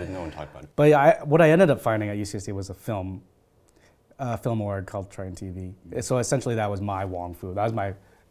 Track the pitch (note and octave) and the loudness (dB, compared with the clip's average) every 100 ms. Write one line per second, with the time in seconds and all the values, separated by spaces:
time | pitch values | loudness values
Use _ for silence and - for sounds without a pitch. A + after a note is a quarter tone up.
0 | F2 F#2 E2 D2+ D2+ - - - D3 D3 | -4 -8 -10 -10 -14 -14 -12 2 6 8
1 | D3 - D3+ D#3+ D#3+ E3 F#3 B2+ B2 G#2+ | 6 4 2 6 8 8 6 4 2 0
2 | G#2+ G#2 G2+ G#2+ F#2+ G2 F#2 F#2+ - G#2 | -2 -4 -6 -6 -8 -8 -8 -10 -6 -6
3 | F#2 F#2 - _ _ _ _ _ _ _ | -6 -10 -16 _ _ _ _ _ _ _
4 | _ _ B2+ A2 C3 A2+ G#2 G2 F#2 G2+ | _ _ -6 -4 -4 -2 -2 -4 -6 -8
5 | F#2+ - F#2+ F2+ F#2+ F#2 F#2 F#2+ E2+ B2 | -10 -12 -12 -10 -12 -10 -12 -14 -10 -8
6 | - B2+ A#2 C3+ B2 A2+ G#2 G2+ G2+ G2 | -2 0 2 0 0 -2 -2 -4 -4 -4
7 | G2 F2+ F2 E2+ F#2+ F#2+ A2+ A2+ G2 F#2+ | -6 -8 -10 -10 -8 -2 -2 -2 -6 -8
8 | _ _ _ | _ _ _